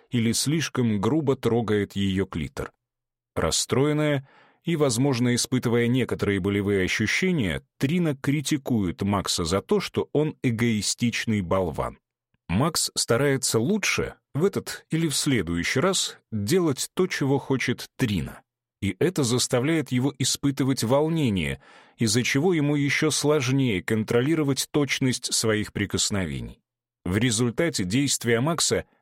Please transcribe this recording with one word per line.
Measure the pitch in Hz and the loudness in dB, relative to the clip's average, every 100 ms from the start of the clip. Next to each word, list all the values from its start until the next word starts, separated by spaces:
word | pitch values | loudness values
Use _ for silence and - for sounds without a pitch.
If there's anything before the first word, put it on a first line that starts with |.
| _ | _
или | 120 113 | 0 0
слишком | 104 139 160 139 - 120 104 | 0 0 0 0 0 0 0
грубо | 110 156 139 131 | 0 0 0 0
трогает | 117 117 104 104 98 | 0 0 2 0 0
её | 98 98 95 95 | -2 0 0 -2
клитор. | 82 69 - - - _ _ _ _ _ - | -4 -6 -8 -10 -12 _ _ _ _ _ -4
Расстроенная | 82 - - 127 147 151 151 139 139 - _ _ | -2 -2 0 2 2 2 2 0 -4 -16 _ _
и, | - 165 | -4 2
возможно, | 143 113 143 120 123 120 | 2 2 2 2 2 0
испытывая | - 127 120 120 117 | 0 0 2 2 2
некоторые | 131 110 92 101 98 | 2 0 0 0 2
болевые | 92 101 101 101 90 | 2 2 2 2 2
ощущения, | - 104 - 185 170 95 69 - - | 0 0 0 0 0 0 -4 -8 -4
Трина | 135 180 165 139 | -2 0 0 -2
критикует | - 151 139 151 - 117 90 - | -2 -2 -2 -2 0 0 0 -2
Макса | 101 101 82 - | 0 0 -2 -2
за | 82 95 | 0 -2
то, | - 208 | 0 -2
что | - - - | 0 -4 -2
он | 143 156 - | 0 -2 -2
эгоистичный | 131 110 120 107 - - 120 - - 107 | -2 0 2 0 -2 -2 -2 -2 -2 -2
болван. | 85 95 87 67 64 - _ _ _ _ - | 0 0 0 -2 -6 -8 _ _ _ _ -2
Макс | 90 165 - - - | 0 0 0 -4 -4
старается | - 117 143 135 - 113 | 0 2 2 0 0 0
лучше | 131 214 - - - - _ | 0 0 0 -2 -4 -8 _
в | 135 190 | -2 0
этот | 117 - - - | 0 -6 -10 -4
или | 160 165 | -2 0
в | 135 | 0
следующий | 151 123 82 85 85 123 | 2 2 0 -2 -2 0
раз | 185 185 - - _ | 0 0 -4 -8 _
делать | 107 101 185 165 131 - | -6 0 2 2 -2 -4
то, | - 185 | -2 -2
чего | - 135 139 | 0 0 0
хочет | - 131 - 120 - - | 0 -2 -2 -4 -8 -4
Трина. | 123 95 64 - _ _ _ _ | -2 -2 -4 -10 _ _ _ _
И | 98 - | -4 0
это | 147 - | 0 0
заставляет | 123 123 - 123 139 165 135 | 0 0 0 0 2 0 0
его | 127 135 - | 0 0 0
испытывать | 127 - 139 139 131 131 | -2 0 -2 0 0 0
волнение — | 113 139 156 165 131 95 73 67 - - - - | 2 2 2 0 0 0 -2 -6 -12 -20 -20 -2
из-за | 113 113 | 0 2
чего | 117 139 185 | 0 2 2
ему | 165 143 147 | 2 2 0
ещё | 139 - 156 | 0 0 0
сложнее | - 147 151 123 139 131 92 | 2 2 2 2 2 2 0
контролировать | - 110 107 120 135 160 139 135 - | 0 -2 0 0 2 0 0 -2 -2
точность | 151 139 - 131 120 - | 0 0 0 0 -2 -2
своих | - 113 107 101 | -2 0 0 -2
прикосновений. | - 101 95 - 101 85 67 58 - _ _ _ _ 90 | -4 -2 -2 -2 -2 -4 -6 -10 -14 _ _ _ _ -2
В | 98 | 0
результате | 127 107 123 113 170 139 | 2 2 0 0 -2 -2
действия | 92 120 143 - 117 113 | 0 0 0 -2 0 0
Макса | 147 170 - 95 - _ | 0 -2 0 -2 -4 _